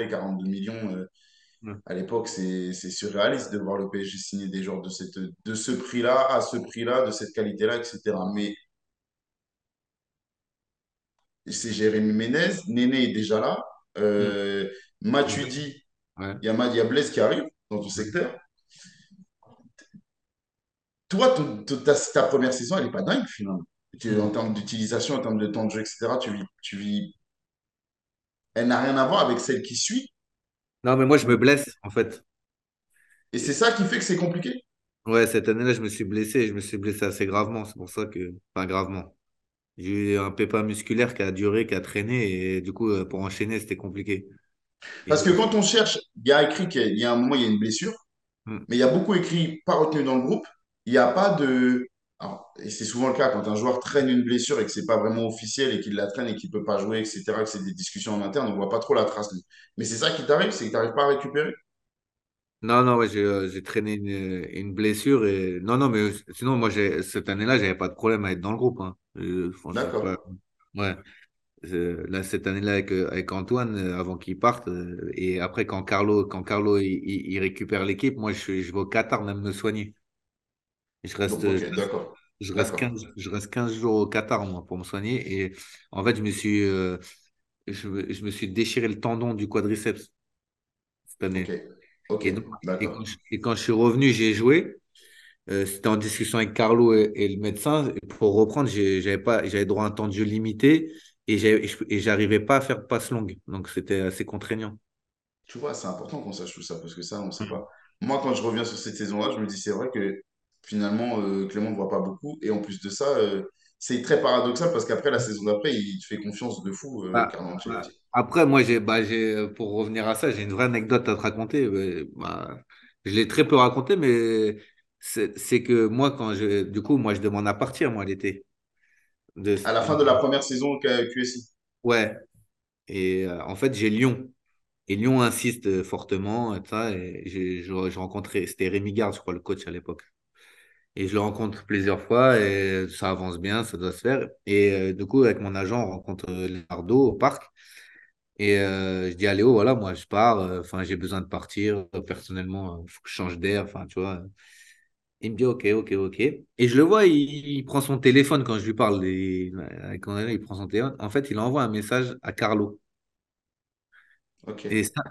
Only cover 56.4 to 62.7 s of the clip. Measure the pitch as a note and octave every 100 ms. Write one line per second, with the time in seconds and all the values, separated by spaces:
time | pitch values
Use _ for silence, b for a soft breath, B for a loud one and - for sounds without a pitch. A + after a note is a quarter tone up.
56.4 | F#2 G#2 G2+ G2 G2+ A2 G#2+ G#2 F#2+ A2
57.4 | G#2+ G2+ F#2+ F2+ F#2 G2+ A2+ G#2 G2 C#3+
58.4 | A#2 G2 G2 A2+ - B2 G#2+ G#2 G#2 F#2
59.4 | - b b - A2+ A2+ D#3 E3 B2+ D3
60.4 | G#3+ - G#2+ A#2 A2+ C#3+ C#3+ C#3 - C#3+
61.4 | D3+ - _ _ _ _ _ _ _ _
62.4 | _ _ A2